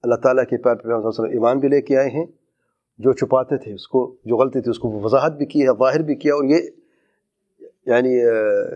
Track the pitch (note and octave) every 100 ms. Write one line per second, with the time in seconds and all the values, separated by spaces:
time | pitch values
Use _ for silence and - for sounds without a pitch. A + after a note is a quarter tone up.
0 | A#2+ A#2 C3+ C3 A#2+ A#2+ B2 A2+ A2+ A#2
1 | G#2+ G#2+ A2+ A#2+ A#2+ C3+ C#3 C#3+ C3+ C3+
2 | C3+ C3+ E3+ _ _ _ _ _ _ _
3 | A#2 B2 C3 C3 B2+ C#3 A2 G2+ - C3
4 | B2+ - A2 A#2 C3+ C3+ A#2 A#2 B2 G#2+
5 | G#2+ C3 D#3 D3 C#3+ D3+ C3 A2 C3 D3+
6 | D#3 C#3 D3+ D3 C#3 D#3+ F3 _ _ _
7 | _ _ _ _ _ _ - _ - A#2+
8 | B2+ B2 A#2+ A2+ G#2+ G2+ -